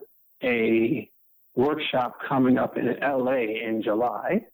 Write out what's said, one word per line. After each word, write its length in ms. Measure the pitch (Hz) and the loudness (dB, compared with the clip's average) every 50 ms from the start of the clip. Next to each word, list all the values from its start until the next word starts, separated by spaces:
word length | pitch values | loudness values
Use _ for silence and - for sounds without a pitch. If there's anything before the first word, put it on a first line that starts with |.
| - - _ _ _ _ _ _ | -20 -20 _ _ _ _ _ _
a 640 | - 254 240 233 226 - - 339 - - - - - - _ _ _ _ _ _ _ _ _ | -2 0 0 2 2 2 4 4 4 2 0 -2 -4 -10 _ _ _ _ _ _ _ _ _
workshop 600 | 123 127 147 156 156 147 - - 127 123 120 - - - | 2 2 2 2 0 -2 -2 -2 -2 -2 -2 -6 -8 -6
coming 300 | - 143 131 131 127 127 | -2 0 2 4 4 4
up 220 | 120 120 - - 123 | 4 2 -2 -2 -2
in 180 | 123 120 117 - | -2 -2 -2 -2
L 260 | - 139 139 131 123 127 | -2 -2 0 0 0 0
A 320 | 135 131 117 107 110 113 | 0 0 -2 -2 -4 -4
in 200 | 117 113 110 110 | -4 -4 -4 -2
July. 580 | 101 113 104 110 120 113 104 110 123 131 170 226 - - | -2 0 0 0 0 -2 -2 -4 -2 -2 -2 -2 -4 -6